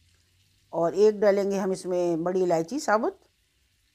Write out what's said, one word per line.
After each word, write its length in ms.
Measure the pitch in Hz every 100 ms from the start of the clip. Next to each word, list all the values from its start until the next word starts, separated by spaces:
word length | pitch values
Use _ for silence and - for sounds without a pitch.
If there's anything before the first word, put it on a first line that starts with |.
| _ _ _ _ _ _ _
और 220 | 165 170 151
एक 220 | 214 208
डालेंगे 360 | 208 196 196 196
हम 160 | 190
इसमें 500 | 185 175 180 175 165
बड़ी 180 | 175 185
इलायची 360 | 180 165 165 285
साबुत 380 | - 214 285 - _ _ _ _ _ _ _